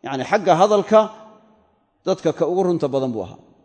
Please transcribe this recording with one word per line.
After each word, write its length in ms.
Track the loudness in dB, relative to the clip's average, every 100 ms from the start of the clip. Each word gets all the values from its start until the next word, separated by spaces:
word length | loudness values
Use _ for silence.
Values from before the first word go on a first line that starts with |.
Yacni, 200 | -8 -8
xagga 280 | -2 -2 2 2
hadalka 440 | 4 2 4 2 2 -8 -20 -20 _ _ _ _ _ _ -6
dadka 260 | -2 -4
ka 120 | -2 -2
ugu 160 | 0
runta 240 | 0 0 -2
badan 240 | -2 -4
buu 100 | -6
ahaa. 160 | -10 -14 _ _